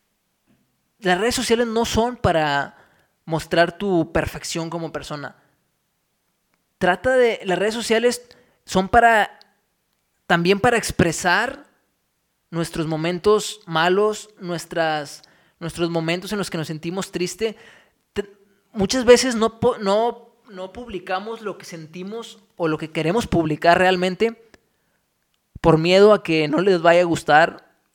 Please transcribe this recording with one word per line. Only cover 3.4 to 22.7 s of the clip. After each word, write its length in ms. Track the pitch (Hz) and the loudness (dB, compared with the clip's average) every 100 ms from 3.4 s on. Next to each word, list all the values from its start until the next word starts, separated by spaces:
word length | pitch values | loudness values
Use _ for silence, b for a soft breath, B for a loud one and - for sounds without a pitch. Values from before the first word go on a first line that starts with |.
| - 165 170 - | -2 0 0 0
tu 340 | 202 175 160 | 0 0 0
perfección 580 | 165 - 151 - 170 165 | -2 -4 -6 -8 -8 -8
como 220 | 170 160 | -8 -8
persona. 440 | 151 - 151 135 - _ _ _ _ _ _ _ _ _ _ _ _ _ - | -10 -10 -12 -14 -18 _ _ _ _ _ _ _ _ _ _ _ _ _ -4
Trata 380 | 175 180 254 262 | 0 0 0 2
de, 240 | 240 208 | 2 0
las 140 | 202 175 | -4 -2
redes 160 | 208 | -2
sociales 480 | 233 220 226 240 233 - b b b | -4 -2 0 0 -2 -10 b b b
son 240 | - 185 190 | -4 -2 2
para, 520 | 240 233 220 190 - _ _ _ _ _ _ _ _ - | 4 6 4 0 -6 _ _ _ _ _ _ _ _ -2
también 340 | 175 175 202 | 0 2 2
para 160 | 240 226 | 2 0
expresar 920 | - - 170 - 180 185 247 269 - _ _ _ _ _ _ _ _ | -2 -2 -2 0 0 0 -2 -8 -18 _ _ _ _ _ _ _ _
nuestros 360 | 170 165 175 156 | -6 -6 -6 -4
momentos 760 | 156 165 180 208 214 208 - - | -4 -4 -2 2 2 0 -12 -6
malos, 640 | 160 175 190 214 208 - - | 0 2 2 0 -2 -12 -14
nuestras, 840 | 175 165 - 170 160 151 143 - _ b b b | -10 -10 -6 -2 -2 -2 -8 -16 _ b b b
nuestros 320 | 165 165 170 | -10 -4 -4
momentos 420 | 165 160 180 190 | -2 -2 -4 -6
en 60 | 208 | -8
los 120 | 180 | -6
que 80 | 170 | -6
nos 80 | 151 | -8
sentimos 460 | 156 165 190 - | -8 -8 -8 -8
triste. 440 | 170 175 - 220 208 B B B B _ | -6 -6 -6 -8 -8 B B B B _
Te-, 180 | - - _ _ _ _ | -10 -10 _ _ _ _
muchas 320 | 220 190 262 | -4 -2 2
veces 300 | 233 240 254 | 6 6 4
no 240 | 226 226 - | 0 -2 0
po-, 200 | 240 151 | -2 0
no, 560 | 190 208 233 240 - _ - | 0 0 0 -4 -14 _ -20
no 220 | 185 190 | -18 -16
publicamos 680 | 240 233 190 - 190 214 226 | -16 -12 -12 -6 -8 -8 -10
lo 160 | 208 - | -12 -12
que 80 | |
sentimos 760 | - 170 156 180 185 226 220 - _ - | -16 -18 -16 -14 -12 -14 -16 -20 _ -4
o 120 | |
lo 80 | 165 | -2